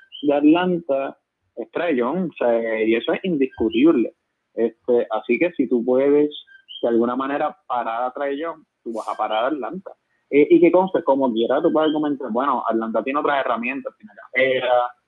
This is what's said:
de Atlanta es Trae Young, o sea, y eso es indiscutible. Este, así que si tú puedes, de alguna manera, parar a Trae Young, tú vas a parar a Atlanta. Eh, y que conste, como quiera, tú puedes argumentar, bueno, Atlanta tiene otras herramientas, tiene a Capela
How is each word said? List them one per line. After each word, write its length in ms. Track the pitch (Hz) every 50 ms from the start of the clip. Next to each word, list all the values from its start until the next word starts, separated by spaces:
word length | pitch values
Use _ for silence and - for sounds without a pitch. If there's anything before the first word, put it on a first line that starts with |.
| - _ - -
de 140 | - 147 139
Atlanta 840 | 143 147 151 160 175 180 185 180 170 170 - 139 135 135 143 - _ _ _ _ _ _ _ -
es 140 | - 113 -
Trae 260 | - 147 165 175 151
Young, 340 | 120 117 120 151 185 185 151
o 40 | -
sea, 460 | - 131 120 117 113 113 113 110 110 110
y 120 | 110 113
eso 200 | 117 - - 175
es 60 | 202 -
indiscutible. 880 | 196 170 139 135 127 - - 120 107 113 113 135 165 160 123 110 - - _ _ _ _ _ _ _ -
Este, 540 | 110 113 113 - _ - - 123 120 - -
así 280 | 110 107 - - 120 120
que 140 | 160 175 175
si 160 | - 135 110
tú 140 | 127 120 113
puedes, 460 | 127 127 131 135 143 143 147 147 147 147 - - _ - - _ - - - -
de 60 | 120
alguna 280 | 117 113 117 120 123
manera, 400 | 127 135 135 143 147 156 151 - _ _
parar 360 | - 131 120 117 113 113 117 127
a 100 | 127 -
Trae 240 | 135 143 139 139
Young, 260 | 143 160 165 160 160 143 _ _ _ -
tú 100 | 117 113
vas 160 | 110 - 107
a 60 | 101
parar 300 | - 107 - 107 110 117
a 20 |
Atlanta. 460 | 135 156 139 117 110 151 190 - - - _ _ _ _ _ _ -
Eh, 180 | - 143 147 -
y 120 | 175 165
que 100 | 175 165
conste, 320 | 165 180 190 185 - 139 -
como 300 | - 135 139 135 127 110
quiera, 280 | 113 117 107 127 147
tú 120 | 165 165 151
puedes 160 | 151 156 156
argumentar, 420 | 156 151 151 147 143 131 139 117
bueno, 320 | 110 120 135 143 131 120 - 117
Atlanta 340 | 113 113 117 113 110 113 107
tiene 160 | 131 135 151
otras 260 | 151 151 143 139 131
herramientas, 500 | 127 120 113 117 123 135 135 131 131 -
tiene 160 | _ - - -
a 40 |
Capela 800 | - - - - 131 131 135 131 127 127 123 123 123 123 120 - _ _